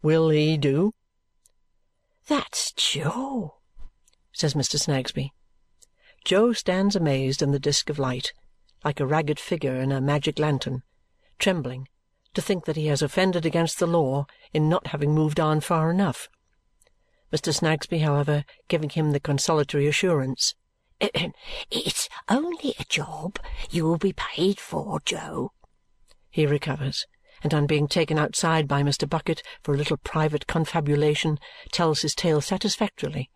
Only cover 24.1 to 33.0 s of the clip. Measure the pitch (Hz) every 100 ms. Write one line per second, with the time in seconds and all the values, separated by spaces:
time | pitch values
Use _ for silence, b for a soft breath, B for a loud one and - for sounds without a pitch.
24.1 | - - - 180 196 - 156 208 165 -
25.1 | - - 120 - _ _ _ _ _ _
26.1 | - _ - 151 147 156 151 135 - -
27.1 | _ b b 147 151 147 151 147 - 156
28.1 | 156 151 - 170 160 143 143 143 139 143
29.1 | 160 - 160 B B - 143 147 151 -
30.1 | 160 156 151 - 160 160 175 147 147 151
31.1 | 151 160 147 B B B - 170 151 156
32.1 | - 180 151 - 190 208 - 208 -